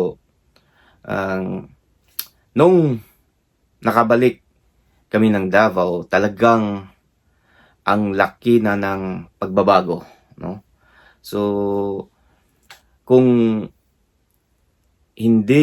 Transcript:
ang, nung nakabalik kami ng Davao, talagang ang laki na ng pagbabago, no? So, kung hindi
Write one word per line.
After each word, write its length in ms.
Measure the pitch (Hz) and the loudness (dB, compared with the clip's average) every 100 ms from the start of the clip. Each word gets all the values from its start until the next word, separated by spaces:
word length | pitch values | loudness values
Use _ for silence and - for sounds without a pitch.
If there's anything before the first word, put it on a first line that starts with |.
| 87 76 _ _ _ _ _ _ _ _ | -2 -6 _ _ _ _ _ _ _ _
ang, 680 | - 98 95 95 92 95 - _ _ _ _ - - _ _ | -12 -8 -6 -6 -8 -10 -14 _ _ _ _ -18 -18 _ _
nung 460 | - 165 185 151 117 - _ _ _ _ _ _ _ | 2 4 4 2 -2 -10 _ _ _ _ _ _ _
nakabalik 640 | 113 113 113 120 123 - _ _ _ _ _ _ _ | -2 0 2 2 2 -2 _ _ _ _ _ _ _
kami 220 | 107 110 | 0 2
ng 180 | 104 95 | 2 0
Davao, 560 | 95 110 95 90 87 | 0 0 0 -2 -4
talagang 840 | 90 95 202 98 117 113 107 101 95 _ _ _ _ _ _ _ _ _ | -4 -2 -2 0 2 2 0 -6 -12 _ _ _ _ _ _ _ _ _
ang 200 | - 104 104 | -4 -2 -2
laki 480 | 98 98 - 120 117 | -2 -2 -2 0 0
na 160 | 107 101 | 2 -2
ng 280 | 98 98 95 92 - - | -4 -4 -8 -10 -14 -12
pagbabago, 680 | 95 95 98 95 92 85 - _ _ - | -6 -2 2 2 0 -8 -12 _ _ -16
no? 260 | 85 104 - _ _ _ _ _ | -14 -14 -18 _ _ _ _ _
So, 200 | - 101 104 101 101 101 101 98 - _ _ _ _ _ _ - _ _ | -10 -6 -4 -2 -4 -4 -4 -8 -12 _ _ _ _ _ _ -20 _ _
kung 240 | - 127 127 120 113 110 104 _ _ _ _ _ _ _ _ _ _ _ _ _ _ | 2 4 4 4 2 -2 -6 _ _ _ _ _ _ _ _ _ _ _ _ _ _
hindi 460 | - 113 113 104 139 | -4 0 0 2 4